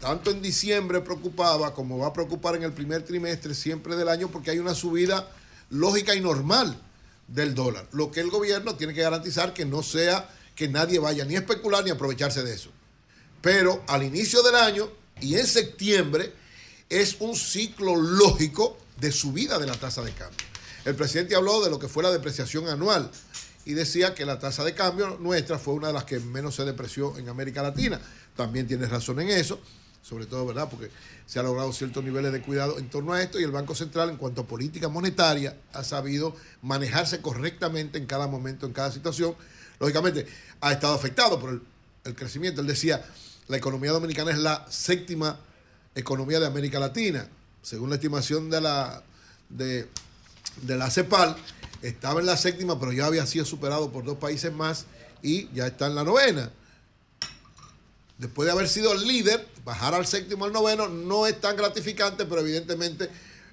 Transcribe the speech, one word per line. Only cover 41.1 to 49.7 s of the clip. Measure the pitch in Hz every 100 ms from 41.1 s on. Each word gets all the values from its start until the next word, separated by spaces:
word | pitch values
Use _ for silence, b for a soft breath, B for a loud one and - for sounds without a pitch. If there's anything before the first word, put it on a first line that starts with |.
| 131 240 170
por | 131
el, | 123 - - _ _
el | -
crecimiento. | 120 131 143 180 143
Él | 143
decía, | 143 160 147 B B B B -
"La | 135
economía | 135 135 139
dominicana | 165 165 156 160
es | 151
la | 156 151 -
séptima | - - 180 180 165 156 151 b b b b b
economía | - 123 135 135 160
de | 156
América | 139 139 139
Latina". | 135 127 214 147 104 - - _
Según | - 110 127
la | 143
estimación | 151 147 127 151 160
de | 160
la, | 156 143 127 123 - b b b -
de, | 123 131